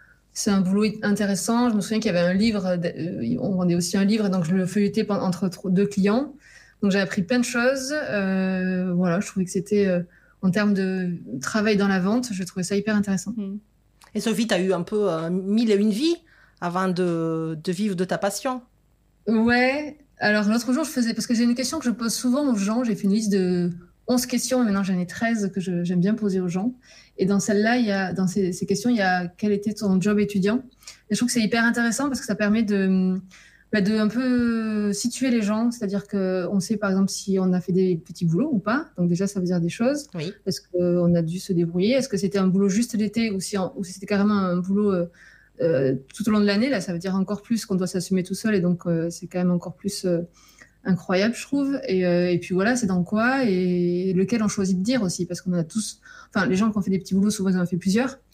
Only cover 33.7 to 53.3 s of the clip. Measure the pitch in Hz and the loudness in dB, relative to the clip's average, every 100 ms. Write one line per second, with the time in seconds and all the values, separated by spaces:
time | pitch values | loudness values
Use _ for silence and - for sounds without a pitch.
33.7 | 214 196 220 214 220 262 247 240 226 220 | 0 2 2 0 0 0 2 2 0 -2
34.7 | 214 208 202 240 - 262 240 202 214 240 | -2 -2 -2 -4 -2 0 2 2 0 0
35.7 | 233 196 196 - 202 185 185 180 202 175 | -2 -4 -4 -4 -2 0 0 0 -2 -2
36.7 | 214 202 190 196 - - 190 185 180 - | -2 0 2 0 -2 -2 0 2 0 0
37.7 | 185 185 170 - 175 170 165 294 233 202 | 2 2 0 -4 -4 0 0 0 -2 0
38.7 | 254 330 - 175 175 196 196 180 180 170 | -2 -4 -2 0 2 0 -2 -2 0 -2
39.7 | - 240 294 - 175 156 208 - - - | 0 0 0 -6 -8 -8 -8 -6 -6 -6
40.7 | 180 175 175 175 175 160 185 - 175 170 | -2 2 2 4 2 0 -4 -2 0 0
41.7 | 175 208 262 247 196 196 196 190 185 202 | 0 2 2 0 -2 0 2 2 4 2
42.7 | 190 240 208 208 220 226 190 - 202 175 | 2 0 -2 -2 0 -2 -2 -4 -4 -4
43.7 | - 185 - 190 202 208 208 185 180 180 | -6 -10 -10 -2 2 2 2 2 0 0
44.7 | 196 208 185 175 - - - _ - 165 | 2 2 0 -2 -8 -20 -20 _ -4 0
45.7 | 131 135 135 - - - 214 202 202 262 | 2 2 -2 -6 -6 0 2 2 2 0
46.7 | 226 180 170 185 190 185 202 - 226 - | -2 -4 -6 -2 -2 -2 -4 -4 -6 -2
47.7 | 190 180 185 175 185 185 190 220 208 175 | -2 -2 -4 0 -2 -2 -4 0 0 2
48.7 | 175 180 165 165 170 175 180 180 175 180 | 0 0 -2 -2 -6 -8 -2 0 0 -2
49.7 | - 196 - 185 170 175 - - - - | -8 -8 -4 -2 -2 -4 -14 -20 -20 -20
50.7 | _ 185 180 - 185 208 233 - 285 277 | _ -2 -2 0 0 2 -2 -4 -2 0
51.7 | 277 - 185 180 175 180 175 175 180 202 | -2 -2 0 2 2 2 0 0 0 2
52.7 | 247 190 185 175 208 233 | 0 0 0 0 0 2